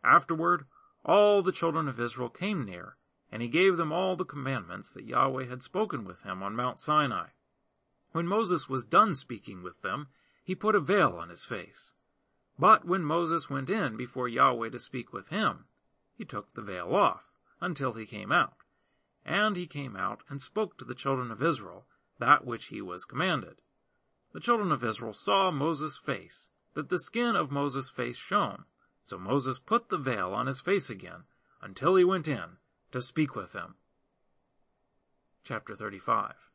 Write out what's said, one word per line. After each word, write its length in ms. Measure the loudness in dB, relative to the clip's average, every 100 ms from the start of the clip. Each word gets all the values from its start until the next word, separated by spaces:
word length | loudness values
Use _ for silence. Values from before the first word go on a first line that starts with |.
Afterward, 600 | 8 6 6 0 2 2 -2 _ _ _ 4
all 360 | 8 8 8
the 120 | 4
children 340 | 2 0 2 -2
of 120 | -2
Israel 300 | -4 -2 -8
came 360 | -4 -4 -2 -4
near, 320 | -8 -14 -18 _ _ _
and 100 | -6
he 60 | -2
gave 300 | 4 4 4
them 160 | 0
all 240 | 0 0 -2
the 80 | -4
commandments 680 | -6 -4 -4 -6 -12 -12
that 140 | -16 -4
Yahweh 400 | 2 2 0 -6
had 180 | -10
spoken 400 | -6 -2 -2 -2
with 200 | -8 -12
him 200 | -8 -6
on 140 | -4 -2
Mount 220 | -2 -4
Sinai. 480 | 2 4 4 -2 -6 _ _ _ _ _ _ _ _
When 160 | -4 0
Moses 420 | 0 2 0 0
was 160 | -4 4
done 300 | 6 6 2
speaking 480 | -6 -12 -10 -12
with 180 | -12 -8
them, 280 | -6 -6 -8 _ _ _
he 100 | -8
put 220 | -2 2 2
a 40 |
veil 360 | 4 4 4 0
on 120 | -10
his 160 | -12 -8
face. 480 | -8 -10 -16 -18 _ _ _ _ _ _ 2
But 260 | 6 6 4
when 180 | -2
Moses 460 | 0 0 0 -2 -4
went 200 | -8 -4
in 280 | -2 -2 -4
before 300 | -8 -4 -4
Yahweh 420 | 4 4 4 -4
to 80 | -6
speak 340 | -10 -10 -10
with 180 | -12 -6
him, 360 | -2 0 -2 -14 _ _ _ _ _
he 100 | -10
took 280 | -10 -10
the 80 | -12
veil 320 | -8 -8 0
off, 460 | 4 4 2 -14 _ _ _
until 340 | -6 -4 -4
he 120 | -4 -10
came 260 | -12 -2
out. 260 | 0 0 _ _ _ _ _ _ _ -4
And 300 | 0 0 -2
he 100 | -6
came 300 | -8 -8 -4
out 260 | -4 -6 -10
and 120 | -10
spoke 360 | -6 -4 -4 -6
to 80 | -12
the 80 |
children 380 | -6 -2 -2 -2
of 100 | -2
Israel 460 | 0 0 -6 -16 -20 _ _ _
that 260 | 6 6 4
which 200 | -8 -8
he 160 | -10
was 240 | -8 -10 -10
commanded. 540 | -4 -2 -2 -4 -18 _ _ _ _ _ _ _
The 60 | -8
children 320 | 0 2 2
of 120 | 0
Israel 320 | -2 -4 -8 -6
saw 340 | 0 4 4
Moses' 480 | 2 0 -2 -4 -6
face, 520 | -6 -6 -8 -18 -18 _ _ -8
that 140 | -2
the 100 | -2
skin 360 | -2 -2 0 0
of 160 | 0
Moses' 380 | 0 -2 -2 -6
face 260 | -6 -6 -6
shone. 500 | -2 0 0 -6 -16 _ _ _
So 160 | -14 -10
Moses 420 | 0 0 0 -6
put 300 | 0 0 0
the 80 | -2
veil 360 | 0 0 0
on 120 | 0 -2
his 160 | -2
face 280 | 0 0 0
again, 340 | -8 -12 -16 -20 _ _ _
until 340 | -16 -2 4 6
he 80 |
went 240 | 6 4 -2
in 300 | -4 -6 -14 _ _ _
to 100 | -6
speak 340 | -4 0 -2 -2
with 160 | -10
them. 240 | -10 -12 -16 _ _ _ _ _ _ _ _ _ _ _ _ _ _ _ _
Chapter 320 | -10 -8 -8 -10
thirty-five. 600 | -8 -8 0 0 0 -8 _